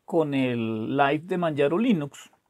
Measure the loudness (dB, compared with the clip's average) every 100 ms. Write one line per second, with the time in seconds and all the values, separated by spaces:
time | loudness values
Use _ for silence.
0 | -2 0 0 0 0 0 -2 -4 -2 0
1 | 2 0 -2 -2 -2 2 2 2 2 0
2 | -2 -12 -20 _